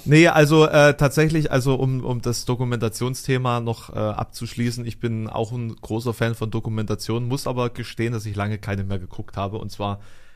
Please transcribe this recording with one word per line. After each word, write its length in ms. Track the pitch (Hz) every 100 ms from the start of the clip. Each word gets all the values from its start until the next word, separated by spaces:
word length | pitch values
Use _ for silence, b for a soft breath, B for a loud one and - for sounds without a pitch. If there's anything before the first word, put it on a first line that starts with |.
| -
nee, 240 | 151 170
also, 360 | 156 147 160 156
äh, 280 | 151 147 143
tatsächlich, 560 | 147 - 156 160 147
also 240 | 135 135 131
um, 300 | 131 131 123
um 160 | 120
das 240 | 120 117 -
Dokumentationsthema 1120 | 123 123 120 113 - 120 131 - 127 127 120
noch, 340 | 117 113 -
äh, 60 | 107
abzuschließen, 840 | 107 104 110 - 120 - 120 117 113
ich 160 | -
bin 260 | 120 110 110
auch 240 | - 110
ein 240 | 123 113 107
großer 380 | - 110 120
Fan 200 | 110 117 117
von 140 | 113
Dokumentationen, 760 | 113 113 110 104 104 - 117 120
muss 180 | 139 -
aber 220 | 123 120
gestehen, 420 | 120 117 - 117
dass 120 | 117 107
ich 100 | 101
lange 200 | 101 104
keine 280 | 104 98 98
mehr 140 | 98
geguckt 360 | 87 - - -
habe 220 | 98 98
und 120 | 101
zwar 300 | - 101 101 b b b